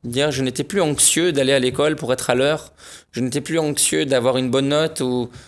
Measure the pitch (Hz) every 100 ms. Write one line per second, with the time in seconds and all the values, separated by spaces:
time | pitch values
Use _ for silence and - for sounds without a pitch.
0 | 120 120 151 131 131 123 143 196 160 143
1 | - 160 175 143 131 139 127 127 147 151
2 | 123 127 - 123 139 151 - _ - -
3 | _ - 127 139 - 160 151 139 - 156
4 | 147 131 123 127 131 135 139 147 156 156
5 | 127 123 120 -